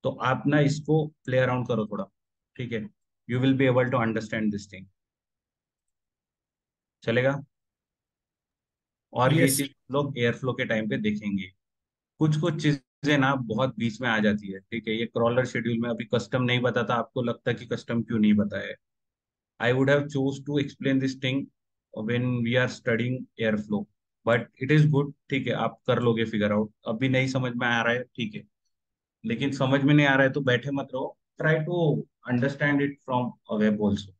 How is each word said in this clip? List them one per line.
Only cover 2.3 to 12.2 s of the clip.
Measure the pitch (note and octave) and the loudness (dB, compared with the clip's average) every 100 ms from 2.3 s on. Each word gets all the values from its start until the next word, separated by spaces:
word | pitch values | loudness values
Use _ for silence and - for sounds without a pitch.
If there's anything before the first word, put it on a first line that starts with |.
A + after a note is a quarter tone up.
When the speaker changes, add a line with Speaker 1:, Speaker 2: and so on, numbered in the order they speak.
| _ _ - | _ _ -12
Speaker 1:
ठीक | A#2+ | -8
है, | A2+ G#2 _ _ _ - | -6 -8 _ _ _ -6
you | B2 | 0
will | C3 C3 | 2 4
be | C3+ | 4
able | B2 B2 | 4 2
to | B2+ | 0
understand | A2+ A2 A2 A2+ G#2+ | 0 -2 -4 -2 -2
this | G2+ F#2+ | -2 -10
thing। | F#2+ F#2+ _ _ _ _ _ _ _ _ _ _ _ _ _ _ _ _ _ _ _ _ _ | -18 -20 _ _ _ _ _ _ _ _ _ _ _ _ _ _ _ _ _ _ _ _ _
चलेगा? | - A#2 C3 D3 D#3 _ _ _ _ _ _ _ _ _ _ _ _ _ _ _ _ | -2 2 2 -2 -8 _ _ _ _ _ _ _ _ _ _ _ _ _ _ _ _
और | A#2+ B2+ | 2 4
ये | D#3 | 6
Speaker 2:
यस। | C3+ C3+ | 4 2
Speaker 1:
चीज | C#3 _ _ | -4 _ _
लोग | C3+ D3 B2+ | -2 -2 0
एयरफ्लो | A#2+ A2+ C3 | -2 0 -4
के | A#2+ A#2+ | -4 -2
टाइम | A2+ G#2+ | -2 -2
पे | C3+ | -2
देखेंगे। | G#2+ G#2 G#2 G2 F#2 _ _ _ _ _ _ | -2 -2 -4 -4 -6 _ _ _ _ _ _
कुछ | _ | _